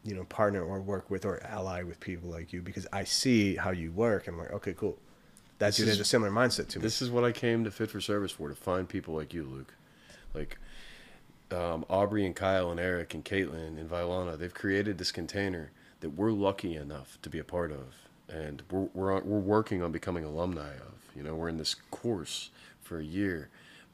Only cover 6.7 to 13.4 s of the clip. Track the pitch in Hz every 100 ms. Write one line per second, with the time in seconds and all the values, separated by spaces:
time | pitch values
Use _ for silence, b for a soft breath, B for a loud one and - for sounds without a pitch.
6.7 | - 110 - 123 120 120 117 120 113 110
7.7 | - 107 104 95 104 95 - 73 69 -
8.7 | 92 90 95 85 80 73 85 69 67 65
9.7 | - B B B B B 76 71 - B
10.7 | B B B B B B - - 90 85
11.7 | 82 78 95 101 104 95 82 95 95 90
12.7 | 85 90 87 85 78 - 98